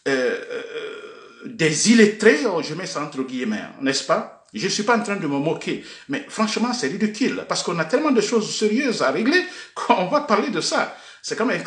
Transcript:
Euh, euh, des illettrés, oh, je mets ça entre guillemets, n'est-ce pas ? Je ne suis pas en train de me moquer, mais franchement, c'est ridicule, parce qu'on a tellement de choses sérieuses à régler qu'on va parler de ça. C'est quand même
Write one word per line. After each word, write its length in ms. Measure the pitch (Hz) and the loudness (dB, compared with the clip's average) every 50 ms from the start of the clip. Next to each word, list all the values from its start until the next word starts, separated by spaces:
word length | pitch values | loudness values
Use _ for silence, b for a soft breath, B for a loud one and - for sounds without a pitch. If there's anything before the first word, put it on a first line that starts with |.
| - 139 | -2 -2
Euh, 300 | 135 131 127 117 95 - - - | 0 0 0 0 -2 -4 -8 -8
euh, 120 | - - - - - - - - - - - - - - - - - - - | -10 -10 -10 -10 -10 -10 -10 -10 -12 -12 -14 -16 -18 -18 -20 -20 -20 -16 -16
des 460 | - - - 165 151 156 - - 208 | -12 -4 0 0 2 2 2 2 4
illettrés, 560 | 233 226 214 208 - - 202 226 285 302 277 | 8 8 6 6 6 4 6 6 6 6 2
oh, 160 | 214 180 160 | 0 -2 -2
je 120 | 131 139 156 | -4 -4 -6
mets 120 | 175 185 | -8 -8
ça 160 | - - 147 | -8 -6 -6
entre 200 | 147 151 143 131 | -6 -6 -4 -6
guillemets, 400 | 123 120 131 127 123 110 104 98 85 76 - - | -6 -4 -4 -4 -4 -4 -4 -6 -6 -10 -10 -4
n'est-ce 240 | 135 135 131 - - | -2 -2 -2 -2 0
pas ? 420 | - 165 214 226 - - - _ _ | 0 0 0 0 -6 -14 -20 _ _
Je 120 | - 110 170 | -8 -4 -4
ne 60 | 196 | -2
suis 120 | - - | -2 0
pas 160 | 208 254 240 220 | 2 2 2 2
en 40 | |
train 120 | 214 196 202 | 2 -2 -4
de 120 | 185 160 143 | -4 -2 -2
me 100 | 143 139 | -2 0
moquer, 460 | 143 165 147 - - 185 131 104 B B B B B B | 0 0 -2 -2 -4 -6 -6 -6 B B B B B B
mais 180 | 139 - - - | -6 -6 -8 -8
franchement, 440 | - - 220 214 - 214 220 247 | -2 -2 0 0 0 0 0 0
c'est 160 | 226 - - 175 | 0 -2 -2 -2
ridicule, 560 | 175 175 214 208 - - 262 190 - - - - | 0 0 -2 -2 0 0 0 0 0 -2 -4 -4
parce 140 | 180 - | -4 -2
qu'on 160 | - 196 170 170 | -2 -2 -2 -2
a 60 | 160 | 0
tellement 260 | 165 254 285 311 302 | 2 2 2 2 4
de 100 | 247 226 | 2 2
choses 320 | 202 - 240 220 208 - | 2 2 2 0 0 0
sérieuses 480 | - - 220 214 214 262 294 254 - - | -2 0 0 2 2 2 0 0 0 2
à 120 | 127 131 | 2 2
régler 320 | 131 180 220 269 339 359 359 B B B B B B | 2 2 2 4 4 4 2 B B B B B B
qu'on 320 | - - - - 185 185 | -6 2 2 4 4 4
va 160 | 175 294 285 | 2 2 0
parler 280 | - - 208 202 277 285 | 2 4 2 2 2 0
de 100 | 180 160 | -2 -2
ça. 360 | - - 320 254 - - B B B B B B | -2 0 0 0 0 -2 B B B B B B
C'est 140 | B - 151 | B -6 -2
quand 100 | - 226 | 0 0
même 160 | 240 185 - - | 0 0 -2 -2